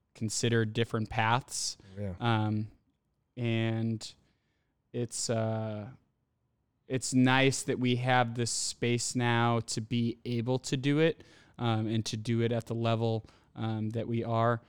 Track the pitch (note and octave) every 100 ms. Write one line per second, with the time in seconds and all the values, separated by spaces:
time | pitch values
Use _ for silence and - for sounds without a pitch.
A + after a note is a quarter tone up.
0 | _ - A2 - A#2+ A#2 A2+ A2 A2+ A2+
1 | G#2+ A2+ A2 A#2+ - - - - G2 F#2+
2 | G2+ F#2 A#2 A2 G#2+ G#2+ A2 - _ _
3 | _ _ _ - A#2+ A2+ A2+ A2+ A2+ A2
4 | - - _ _ _ _ _ _ _ A#2+
5 | A#2 - - A2+ A2 A2 A2 G#2+ G#2 -
6 | _ _ _ _ _ _ _ _ - -
7 | - C3 B2+ C3 C3+ C3+ - B2 B2 B2
8 | B2+ B2+ A#2+ A#2 A#2 - - - A#2+ A#2+
9 | - B2+ A#2+ A#2 A#2 A#2 - - A2 A#2+
10 | A#2 - - A#2+ A#2 B2+ - C#3 C3 D3
11 | D#3+ - - - - - A#2+ A2 A2 A2+
12 | - A2 G#2+ A#2 A#2 A#2+ - A#2 A2+ A2+
13 | A2+ A2+ - - _ - A2+ A2 A2 A2+
14 | A#2+ A#2 A2+ A2+ A#2 A#2